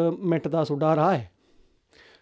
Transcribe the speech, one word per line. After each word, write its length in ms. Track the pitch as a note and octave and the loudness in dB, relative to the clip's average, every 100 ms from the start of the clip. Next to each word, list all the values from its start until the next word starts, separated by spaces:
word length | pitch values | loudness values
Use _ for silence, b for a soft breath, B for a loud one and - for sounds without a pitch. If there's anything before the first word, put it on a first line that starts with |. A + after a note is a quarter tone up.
| E3+ E3+ | 2 0
ਮਿੰਟ 260 | F#3+ E3 D3+ | -2 -2 -2
ਦਾ 140 | D#3+ | -2
ਤੁਹਾਡਾ 300 | D3+ C#3+ D#3 D#3 | -2 0 0 2
ਰਾਹ 160 | D#3+ | 2
ਹੈ, 180 | E3+ G2+ _ _ _ - _ _ b b b | 0 -4 _ _ _ -20 _ _ b b b